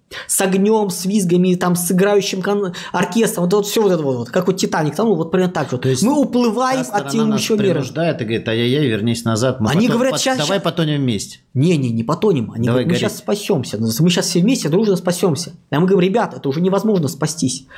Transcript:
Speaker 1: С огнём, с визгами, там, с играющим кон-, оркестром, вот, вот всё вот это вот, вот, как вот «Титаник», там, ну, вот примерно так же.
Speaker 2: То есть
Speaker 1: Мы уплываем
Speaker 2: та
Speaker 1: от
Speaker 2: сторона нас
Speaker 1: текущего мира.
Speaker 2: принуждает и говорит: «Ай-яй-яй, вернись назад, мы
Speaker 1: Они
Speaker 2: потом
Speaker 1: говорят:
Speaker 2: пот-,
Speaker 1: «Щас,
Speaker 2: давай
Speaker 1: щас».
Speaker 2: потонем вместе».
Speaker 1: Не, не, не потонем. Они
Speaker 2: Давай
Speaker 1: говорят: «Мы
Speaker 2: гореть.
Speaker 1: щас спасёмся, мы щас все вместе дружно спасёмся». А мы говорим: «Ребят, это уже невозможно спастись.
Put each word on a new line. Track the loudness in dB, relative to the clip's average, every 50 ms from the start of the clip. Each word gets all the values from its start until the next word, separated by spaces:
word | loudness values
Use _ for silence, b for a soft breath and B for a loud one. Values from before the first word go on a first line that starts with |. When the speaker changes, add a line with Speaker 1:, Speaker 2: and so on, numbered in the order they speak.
| _ B B B B
Speaker 1:
С | -4 -2 0
огнём, | 0 2 2 2 4 4 2 2 0 -2
с | -4 -4 -2
визгами, | 0 0 0 2 2 2 4 4 2 2
там, | 2 0 0 0
с | 0 0 0
играющим | 2 2 4 4 4 2 2 0 -2 -4
кон-, | -2 -2 -2 -2 -2 -4 -6 B B B
оркестром, | -4 -2 -2 0 0 0 0 0 0 0 0
вот, | 2
вот | 2 0 0
всё | 0 0 2
вот | 2 4
это | 2 2
вот, | 0 0 -2
вот, | -2 -4 -2
как | -2 0 0
вот | 0 0
«Титаник», | 0 -2 -2 0 0 0 0 0
там, | 0 0 2
ну, | 2
вот | 0 0 0
примерно | 0 0 0 0
так | 0 -2 -4 -4
же. | -4
Speaker 2:
То | -2 0 0
есть | 0 2
Speaker 1:
Мы | 2 2 2 2
уплываем | 2 2 2 2 2 2 2 0 0 0 0 -2
Speaker 2:
та | -2 -2
Speaker 1:
от | -4 -4 -2 -2
Speaker 2:
сторона | 0 0 2 2
нас | 0 0
Speaker 1:
текущего | 0 0 0 2
мира. | 2 2 0
Speaker 2:
принуждает | 0 -2 -4 -4 -2 -2 0 -2 -2
и | -2
говорит: | -2 -2 -2 -2 -2
«Ай-яй-яй, | 0 0 0 2 2 2 2
вернись | 0 0 0 0 -2 -2 -2 0
назад, | -2 0 2 0 0 0 0
мы | 0 0
Speaker 1:
Они | 2 2
Speaker 2:
потом | 2 2 2
Speaker 1:
говорят: | 2 2 0
Speaker 2:
пот-, | 0 0
Speaker 1:
«Щас, | -2 -2 0 0
Speaker 2:
давай | 0 -2 -2 -2
Speaker 1:
щас». | -2
Speaker 2:
потонем | -2 -2 0 0 0 0 0
вместе». | 0 0 -2 -2 -4 -10 -14 -20 _ _
Speaker 1:
Не, | -2 0 2 2 2
не, | 2 0 0
не | -2 -2 -2
потонем. | -2 -2 0 2 2 2 2 -2 -4
Они | -4 -2 0
Speaker 2:
Давай | 0 0 2 2
Speaker 1:
говорят: |
«Мы |
Speaker 2:
гореть. | 0 0 0
Speaker 1:
щас | 0 -2 -4 -6
спасёмся, | -6 -4 -4 -2 -2 -2 -2 -2 -2 -4 -4 -4
мы | -2 -2 0 2 2 2
щас | 2 0 0 0
все | 0 2
вместе | 2 2 2 0 0 0
дружно | 0 2 2 2 0
спасёмся». | 0 0 -2 -2 0 0 0 0 -2 -4 -10 -14 -18 _ _
А | 0 0
мы | 2
говорим: | 2 4 2 2 2
«Ребят, | 2 0 -2 -2
это | -4 -6 -4 -4
уже | -2 0
невозможно | 0 0 0 0 2 0 0 0 0 -2
спастись. | -2 -4 -4 -6 -4 -2 -4 -4 -4 -6 B B B